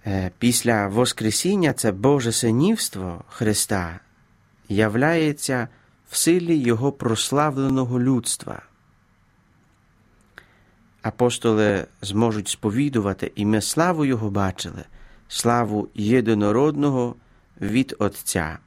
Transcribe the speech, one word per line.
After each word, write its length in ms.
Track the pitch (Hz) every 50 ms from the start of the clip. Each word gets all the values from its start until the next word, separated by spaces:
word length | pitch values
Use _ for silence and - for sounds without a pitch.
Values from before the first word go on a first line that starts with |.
| _
Е, 240 | 107 98 95 92 92 - _
після 480 | - 120 120 - - 117 113 107 101
Воскресіння 840 | 98 98 113 127 - - - 110 110 107 - - 175 208 202 170 147 -
це 180 | - - 113
Боже 400 | 95 95 107 135 143 143 117 117
синівство 920 | 110 - - 117 110 123 151 202 226 208 - - - 98 95 90 85 87 - _
Христа 680 | - - 120 107 104 - - - 110 95 87 82 85 92 _ _ _ _ _ _ _ _ _ _ _ _ _ -
являється 1000 | 101 98 110 107 101 117 135 156 170 165 160 151 143 - - - 131 123 113 110 _ _ _ _ _ _ _ _
в 80 | -
силі 400 | - - 165 170 180 170 165 165
Його 340 | 151 127 120 117 110 123 139
прославленого 1080 | 139 - - 120 113 - - - 131 143 151 151 135 135 135 135 135 131 131 120 123 123
людства. 600 | 123 131 135 120 110 - - - - - - - - _ _ _ _ _ _ _ _ _ _ _ _ _ _ _ _ _ _ _ _ _ _ _ _ _ _ _ _ _ _ _ _ _ _ - - _ _ _ _ _ _ _ _ _ _ _
Апостоли 840 | - 110 - - 123 123 120 - - 117 110 107 107 104 101 95 - - _ _
зможуть 460 | - 101 98 104 120 117 107 107 95
сповідувати, 840 | - - - - 107 101 123 143 147 135 117 101 101 95 - - - -
і 100 | - 101
ми 160 | 104 110 107
славу 440 | 101 - - 151 165 180 180 156 147
Його 240 | 135 131 110 110 104
бачили, 540 | 98 101 98 95 92 - - 85 - - - - - - - - - - _
славу 640 | _ - - - 117 120 120 117 104 104 104 98 - _
єдинородного 1200 | - 104 104 123 127 113 113 113 104 104 104 104 120 143 156 156 143 143 147 135 127 120 120 117 - _ _ _ _ _ _ _ -
від 340 | - 101 107 127 131 - - -
Отця 580 | 104 98 - - - - - 95 80 78 80 - _